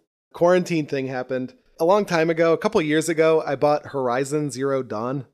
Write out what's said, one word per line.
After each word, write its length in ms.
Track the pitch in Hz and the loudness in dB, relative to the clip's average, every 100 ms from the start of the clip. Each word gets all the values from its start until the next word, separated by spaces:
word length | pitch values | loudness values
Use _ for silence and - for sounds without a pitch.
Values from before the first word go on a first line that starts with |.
| _ _ _ | _ _ _
quarantine 540 | - 170 180 175 165 147 | 0 4 4 2 -2 -2
thing 200 | 139 131 | -4 -4
happened, 460 | 131 127 131 127 - _ - | -6 -6 -6 -6 -12 _ -2
a 60 | 165 | 2
long 200 | 208 202 | 2 2
time 240 | 170 165 | 0 2
ago, 240 | 165 165 | 2 2
a 40 | 160 | 2
couple 240 | 214 214 | 0 0
years 280 | 156 156 156 | 2 0 0
ago, 340 | 156 160 160 147 | 2 4 2 0
I 100 | 135 | 0
bought 320 | 147 147 - | 2 0 -2
Horizon 640 | 139 127 123 135 151 147 | -4 -2 -2 -2 -2 -4
Zero 320 | 120 139 135 | -4 -2 -2
Dawn 440 | 120 107 120 139 117 | -4 -6 -6 -6 -10